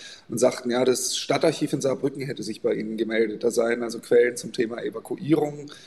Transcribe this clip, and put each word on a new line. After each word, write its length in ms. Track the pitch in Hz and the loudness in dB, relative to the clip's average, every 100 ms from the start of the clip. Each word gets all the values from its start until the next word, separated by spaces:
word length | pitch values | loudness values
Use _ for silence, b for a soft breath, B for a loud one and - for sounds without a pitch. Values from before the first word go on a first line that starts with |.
| B B B | B B B
und 80 | 120 | 2
sagten, 320 | 123 - 123 | 2 2 -2
ja, 120 | 120 | 2
das 340 | 131 123 - - | 4 2 0 -4
Stadtarchiv 560 | - 139 170 143 151 | -2 2 2 2 0
in 80 | 143 | 0
Saarbrücken 400 | 135 123 143 185 | 0 0 -2 -4
hätte 200 | 131 117 | -8 -8
sich 200 | 107 104 | -8 -4
bei 100 | 117 | 0
Ihnen 240 | 110 110 110 | 0 -2 -2
gemeldet. 480 | 110 110 110 104 | 0 2 0 0
Da 60 | 117 | 0
seien 320 | 113 117 120 | 2 2 0
also 160 | 117 117 | -2 -8
Quellen 380 | - 123 120 120 | 4 6 6 2
zum 160 | 117 | -6
Thema 280 | 110 113 117 | -2 -2 -4
Evakuierung, 880 | 113 113 - - 135 151 147 147 143 B | -6 -6 -8 -6 0 2 2 -4 -14 B